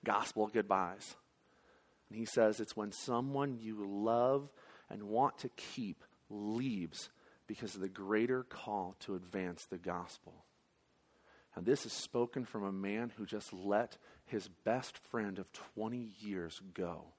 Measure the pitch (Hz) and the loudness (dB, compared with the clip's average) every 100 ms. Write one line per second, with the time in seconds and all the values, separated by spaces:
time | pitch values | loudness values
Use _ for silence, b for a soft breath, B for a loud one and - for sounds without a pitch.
0 | - 101 - 110 107 110 101 95 87 95 | 4 2 2 2 4 4 4 4 4 -2
1 | - - _ _ b b b b b b | -12 -14 _ _ b b b b b b
2 | _ 107 110 - 110 107 107 - 104 - | _ -6 2 8 8 6 -2 -2 -4 -4
3 | - 120 135 139 143 120 113 107 101 101 | 0 0 2 0 0 -2 -6 -4 -4 0
4 | 110 117 123 139 143 - B B B 104 | 4 6 6 4 0 -18 B B B -10
5 | 104 110 139 - 131 - - - 107 82 | -2 2 2 2 -10 -8 -10 -6 -6 -6
6 | - _ _ 104 104 113 135 104 80 - | -14 _ _ -4 -2 0 0 0 -4 -6
7 | - b b b - 107 107 98 95 98 | -12 b b b -10 -8 -6 -4 -6 -4
8 | 98 107 120 127 127 - - 104 92 101 | 2 4 4 0 -2 -10 -4 -2 -4 -6
9 | - 92 90 101 92 85 - 90 90 87 | -6 -6 -4 -4 -4 -6 -10 -6 -4 -4
10 | 90 - - 82 _ _ _ _ _ _ | -6 -12 -18 -20 _ _ _ _ _ _
11 | _ b b b b - 92 143 113 - | _ b b b b -2 4 4 2 -6
12 | - 123 120 135 120 110 98 95 98 107 | -2 0 0 0 -4 -2 -2 0 0 -2
13 | 120 - 101 107 - 92 98 104 117 - | -4 -6 -6 -6 -6 -4 4 4 4 -4
14 | B B - 110 98 - - 123 - - | B B -6 -6 -6 -4 0 0 -2 -12
15 | - 120 104 95 92 - - - 110 123 | -6 -4 -2 -4 -8 -12 -12 -6 -4 -4
16 | 117 95 107 95 82 - 95 90 87 82 | -8 -10 -4 -4 -4 -8 -12 -4 -4 -4
17 | - | -12